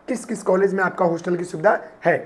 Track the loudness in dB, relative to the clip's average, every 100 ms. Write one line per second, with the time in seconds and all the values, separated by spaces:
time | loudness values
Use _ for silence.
0 | -6 -6 -4 -8 0 2 4 2 0 0
1 | 0 0 -2 -2 -4 0 2 2 -4 -4
2 | 0 0